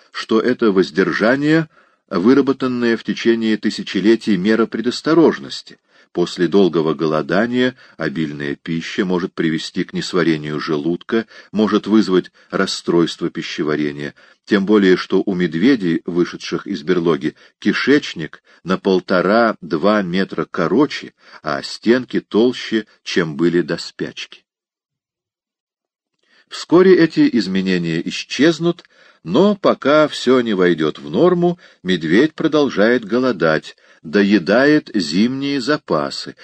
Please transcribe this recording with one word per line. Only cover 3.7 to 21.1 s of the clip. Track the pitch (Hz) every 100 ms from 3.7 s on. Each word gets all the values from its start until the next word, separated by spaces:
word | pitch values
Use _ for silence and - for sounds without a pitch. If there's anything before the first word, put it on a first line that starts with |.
| 101 90 98 101 113 - 92
мера | 101 110 107
предосторожности. | 113 120 - 151 170 131 71 69 - - - _ _ _
После | 85 87 - 85
долгого | 98 90 82 78
голодания | 73 78 78 71 90 120 123 127 127 - -
обильная | 80 78 73 73 71 71
пища | - 82 - -
может | 95 90 92
привести | - 82 80 - 92
к | 87
несварению | 90 - 90 82 78 76 73
желудка, | 73 76 78 87 - 113 - - -
может | 101 104 101 98
вызвать | 107 92 90 - _ -
расстройство | 92 95 - - 85 80 - 82
пищеварения. | 82 - - 76 76 73 73 71 - _ _ -
Тем | 101 98
более, | 107 95 90
что | - 92 104
у | 90
медведей, | 87 82 117 127 87 78 -
вышедших | 87 - 85 - 85 -
из | 90
берлоги, | 76 87 85 73 73 - _ _
кишечник | 104 98 123 143 - 87 76 - _ _
на | 85 90
полтора-два | 101 92 - 92 87 110 113 - 82 80 95 107
метра | 90 92 95 - 76
короче, | - 82 107 151 - -